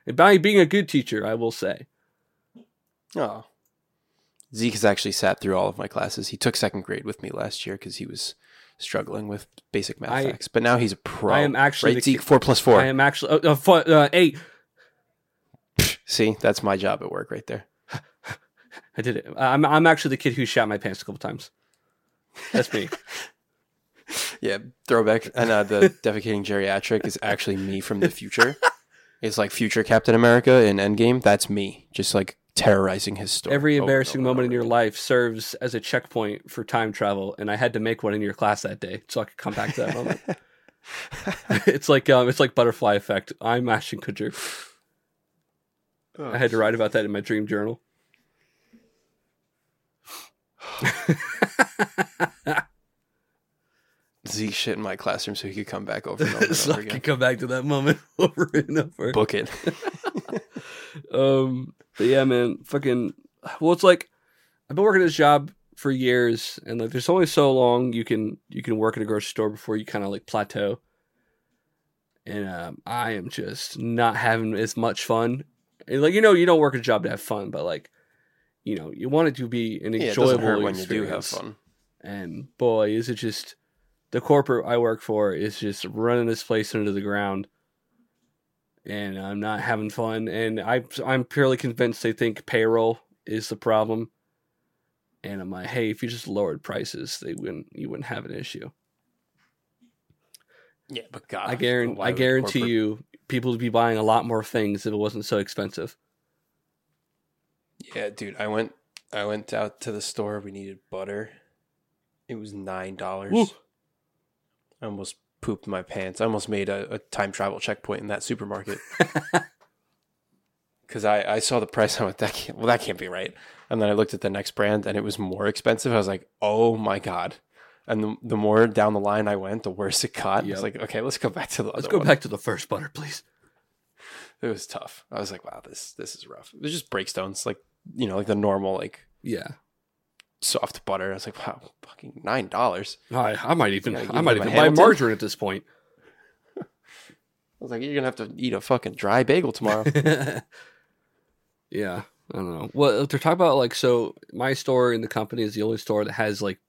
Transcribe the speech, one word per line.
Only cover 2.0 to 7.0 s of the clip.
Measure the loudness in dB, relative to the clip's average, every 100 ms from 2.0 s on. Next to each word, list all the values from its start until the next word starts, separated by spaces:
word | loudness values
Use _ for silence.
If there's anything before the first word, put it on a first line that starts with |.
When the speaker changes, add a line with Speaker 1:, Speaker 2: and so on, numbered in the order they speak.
| _ _ _ _ _ -20 _ _ _ _ _ -6
Speaker 2:
Oh. | -4 -6 -16 _ _ _ _ _ _ _ _ _ _
Zeke | -4 -2
has | 2
actually | 2 2 -2
sat | 0 0 0
through | 0 0
all | 0
of | -4
my | -8
classes. | -6 -6 -6 -8
He | -2
took | -2 0
second | -2 -4
grade | -8 -8